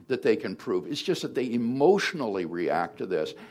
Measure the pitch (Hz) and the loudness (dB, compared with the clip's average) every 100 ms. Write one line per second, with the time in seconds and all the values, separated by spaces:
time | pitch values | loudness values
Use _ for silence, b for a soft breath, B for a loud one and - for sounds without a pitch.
0 | B 123 131 107 107 92 - 92 85 143 | B 2 4 4 2 -6 -2 -2 -2 -4
1 | - 170 147 117 123 120 117 131 151 202 | -2 -2 -2 -2 0 0 0 4 4 4
2 | - 165 117 98 85 87 80 76 85 - | 0 -2 -2 -2 -2 -2 0 0 -2 -4
3 | 95 85 78 - B | -2 0 -2 -6 B